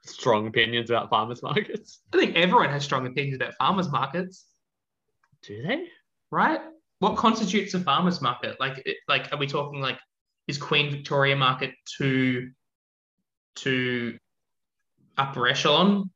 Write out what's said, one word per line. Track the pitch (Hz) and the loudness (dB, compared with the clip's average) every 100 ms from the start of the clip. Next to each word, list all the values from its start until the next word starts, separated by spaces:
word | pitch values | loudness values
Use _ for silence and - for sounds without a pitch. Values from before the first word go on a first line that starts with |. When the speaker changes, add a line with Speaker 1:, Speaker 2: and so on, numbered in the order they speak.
| - | -18
Speaker 1:
strong | - 131 107 110 | -2 2 2 2
opinions | 120 113 120 113 | 0 2 0 0
about | 117 104 | -2 2
farmers | 113 113 120 | 0 0 -6
markets? | 135 147 - - - - _ | -4 -4 -4 -10 -12 -20 _
Speaker 2:
I | 359 | 0
think | 339 | 2
everyone | 165 180 233 147 | 2 4 4 4
has | 143 | -2
strong | 139 135 127 | -2 -2 -2
opinions | 127 139 131 | -4 -4 -4
about | 120 - | -6 -2
farmers | 135 190 151 | 0 0 0
markets. | 131 139 165 185 - _ _ _ _ _ _ _ _ _ _ | -2 -2 -4 -6 -12 _ _ _ _ _ _ _ _ _ _
Speaker 1:
Do | - 104 | -16 -10
they? | 147 294 349 - _ _ _ | -4 -4 -6 -16 _ _ _
Speaker 2:
Right? | 156 233 311 - - _ _ | 0 2 0 -6 -20 _ _
What | 202 214 | -2 4
constitutes | 226 226 202 214 185 | 2 2 0 0 0
a | 180 | -2
farmers | - 147 180 143 | 0 2 2 2
market? | 127 127 110 - | -2 -2 -8 -4
Like, | 135 139 - | -6 -4 -8
it, | - - | -8 0
like, | 135 135 | -2 0
are | 147 | -4
we | 139 | -2
talking, | 151 135 143 | -2 -4 -4
like, | 135 117 _ _ _ _ - | -6 -6 _ _ _ _ -8
is | 143 | -8
Queen | - 147 147 | 0 2 2
Victoria | 143 - 143 139 135 | -4 -2 2 2 4
Market | 131 131 131 - - - | 2 0 -6 -8 -16 -4
too, | 139 131 131 123 127 - _ _ _ _ _ _ _ _ _ | 0 2 2 0 -6 -16 _ _ _ _ _ _ _ _ _
too | - 139 131 127 123 120 - _ _ _ _ _ _ _ _ _ - | -8 -2 0 0 -2 -4 -8 _ _ _ _ _ _ _ _ _ -4
upper | 139 131 120 | -4 0 0
echelon? | 143 156 151 190 202 196 | 2 4 6 6 4 -2